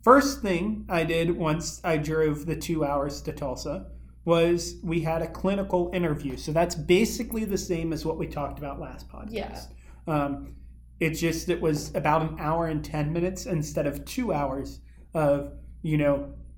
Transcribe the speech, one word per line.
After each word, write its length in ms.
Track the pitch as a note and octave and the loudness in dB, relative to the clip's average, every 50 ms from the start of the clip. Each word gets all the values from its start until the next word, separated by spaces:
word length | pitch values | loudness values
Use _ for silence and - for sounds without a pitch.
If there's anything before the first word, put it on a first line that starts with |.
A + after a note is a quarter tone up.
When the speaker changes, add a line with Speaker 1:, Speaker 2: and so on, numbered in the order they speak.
Speaker 1:
First 380 | - A3+ C4 C#4 C4+ - - - | 10 10 10 10 8 4 -2 0
thing 440 | - G3+ F3+ E3 F#3 G#3+ A3 - - - | 0 0 2 2 0 0 -2 -4 -4 0
I 160 | F3+ E3+ E3 | 0 2 2
did 320 | D#3+ E3 E3 E3 E3+ E3+ | 2 2 2 2 2 2
once 440 | - F3 D#3 D3+ E3 D#3+ - - - - | 2 2 2 2 0 -2 -6 -8 -4 0
I 120 | F3+ E3 D#3 | 0 0 2
drove 480 | D3+ D#3 D#3 D#3+ D#3+ D3+ D3 D3 - | 0 0 2 2 4 2 2 0 -2
the 100 | E3 D#3 | -4 -4
two 280 | D3+ - - E3+ D#3+ D3+ | -4 -2 -2 0 0 0
hours 360 | C#3 C#3+ C#3+ C#3 C#3+ C#3 - | 0 0 0 -2 -2 -4 -6
to 100 | - D#3 | -8 -8
Tulsa 540 | D3 - D3+ C3 B2+ - - D3+ D3 F#3+ - - - - - - - - - | -6 -6 -6 -6 -6 -6 -6 -6 -6 -6 -8 -12 -14 -16 -18 -18 -20 -6 2
was 520 | E3+ E3+ E3 E3 E3+ F3 E3+ - - - - | 4 6 6 6 6 4 2 0 -4 -8 -6
we 180 | - E3 E3 E3+ | -4 0 0 0
had 220 | D3+ D#3+ D#3+ E3 | 2 2 0 0
a 40 | E3 | -2
clinical 640 | - - - - F#3+ G3+ G3 F#3+ G3 - F3+ F3 F3 F#3+ | -4 -6 -2 0 0 2 0 0 0 2 0 2 2 0
interview. 420 | F#3 F3 D#3+ D3 - - C#3 B2+ | 0 2 2 0 0 -2 -6 -6
So 160 | A#2+ - - | -6 -6 0
that's 220 | D3+ E3 F3 F3 - | 2 2 2 2 0
basically 720 | E3 D3 - F3+ F#3+ A3+ A3 - - A#3 - A3+ A3 A3 | -6 4 6 6 6 6 4 0 -4 -6 -4 -4 -4 -2
the 120 | G3 G3 F3 | -2 -2 -4
same 340 | - - F3 E3 E3 E3 | -2 -2 -2 -2 0 -2
as 120 | D#3+ D3+ - | -4 -2 -2
what 120 | D#3+ - - | -4 -4 -4
we 80 | D#3+ | -4
talked 320 | D3+ - D3+ C#3+ C3 - - | -4 -4 -6 -6 -6 -6 -8
about 200 | D3+ C#3+ C#3+ - | -8 -8 -8 -8
last 280 | D3+ C3 B2 - - - | -10 -10 -12 -14 -16 -16
podcast. 220 | - - A3 G#3+ | -14 -14 -12 -8
Speaker 2:
Yeah. 280 | A#3 G#3+ - - - - - - - - - - - - - | -8 -8 -8 -8 -10 -12 -14 -14 -16 -18 -18 -20 -20 -12 -4
Speaker 1:
Um, 480 | - D#3 D3 C#3+ C#3 C#3 - - - - - - - - - - - - - | -2 0 0 0 0 -2 -6 -8 -12 -14 -16 -18 -18 -18 -20 -20 -20 -4 -2
it 100 | E3 D#3 | 0 0
just, 380 | D#3 - E3 E3+ D#3+ E3 - - | 0 2 0 0 0 0 -2 -2
it 120 | E3+ E3 | -2 0
was 340 | - D#3+ D3+ D3 - - - | 2 0 0 0 -2 -4 -4
about 280 | C#3+ C#3+ D#3 D3+ D#3+ | 0 2 4 4 4
an 140 | D#3+ D#3 D#3 - | 2 0 -4 -4
hour 280 | D#3 D3+ D#3+ E3+ E3+ | -2 -2 0 0 0
and 180 | E3 D#3 D3 D3 | 0 -2 -4 -4
ten 280 | - - D#3 D3 D3 | -4 -4 -2 -2 0
minutes 340 | D#3+ E3+ E3+ F#3 F#3+ - - | 0 0 0 -2 -2 -6 -4
instead 400 | - F3+ D#3 D3 D3+ - E3 F#3 | -2 -2 -2 -2 -2 -2 -2 -2
of 180 | F#3+ - - - | -2 -2 -4 -8
two 280 | - - - B3 G#3+ | -6 -4 -2 -2 0
hours 480 | E3 D3 C#3+ C3+ C3 C#3 C3 - - - - - - - - - - | 0 0 0 -2 -2 -4 -6 -8 -10 -14 -18 -20 -20 -20 -20 -4 0
of, 380 | E3 D3+ C#3+ C#3+ C#3+ C#3+ - - - - - - - | 2 4 4 4 4 2 -6 -10 -14 -14 -16 -14 -6
you 140 | - D#3+ D3+ | -2 2 2
know 380 | D3+ D3 C#3+ - C#3 - - - - - - - | 4 4 4 4 2 0 -6 -10 -14 -16 -16 -18